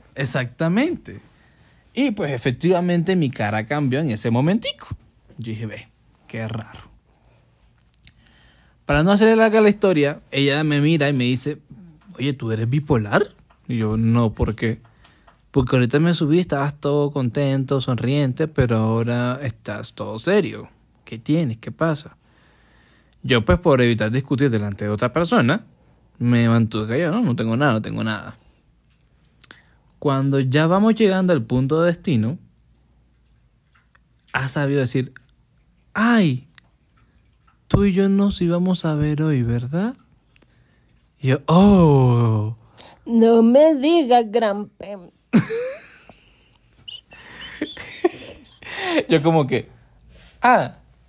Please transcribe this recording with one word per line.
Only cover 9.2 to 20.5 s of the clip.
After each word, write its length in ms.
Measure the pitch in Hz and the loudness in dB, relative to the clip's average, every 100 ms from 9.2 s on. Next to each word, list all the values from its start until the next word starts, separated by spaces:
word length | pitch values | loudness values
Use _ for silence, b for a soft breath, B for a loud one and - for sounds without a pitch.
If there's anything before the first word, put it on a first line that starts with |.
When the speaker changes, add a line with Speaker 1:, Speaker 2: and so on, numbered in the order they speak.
| 220 226 | 6 6
Speaker 1:
larga 240 | 220 220 | 4 4
la 80 | 214 | 4
historia, 520 | 208 196 165 143 151 _ | 4 2 2 0 -2 _
ella 320 | 135 139 143 | -2 0 0
me 160 | 156 147 | 0 2
mira 300 | 147 165 143 | 2 2 0
y 40 | |
me 120 | 139 123 | 0 0
dice, 320 | 127 147 151 _ - - 151 - 175 | -2 -4 -10 _ -20 -20 -20 -20 -6
"Oye, 160 | 135 | -6
¿tú 180 | 135 113 | -4 -4
eres 180 | 110 117 | -4 -2
bipolar?". 540 | 147 147 123 104 147 - _ _ _ - | -2 0 0 2 0 -2 _ _ _ -8
Y 100 | 120 | -4
yo, 200 | 107 110 | -2 0
"No, 360 | 113 117 113 | 2 2 0
¿por 220 | - - 107 | 0 -4 -2
qué?". 240 | 117 110 b b b b b b _ | -4 -6 b b b b b b _
"Porque 240 | - 127 131 | -2 0 0
ahorita 240 | 120 147 | 2 2
me 140 | 170 | 2
subí, 260 | 165 151 170 | 0 2 0
estabas 400 | 180 143 139 - | 0 -2 -4 -4
todo 320 | 147 147 147 | -2 0 0
contento, 680 | 143 123 143 139 135 131 139 | -2 -4 -2 -2 -2 -2 -2
sonriente, 640 | 131 120 120 143 135 127 156 | -2 -4 -2 0 -2 -2 -4
pero 300 | - 123 113 | -2 0 2
ahora 640 | 113 113 117 120 123 131 | 0 0 -2 -2 -4 -4
estás 520 | 135 - - 104 110 | -8 -10 -12 -12 -12
todo 260 | - 104 110 | -12 -12 -6
serio. 500 | 165 208 151 | 0 0 0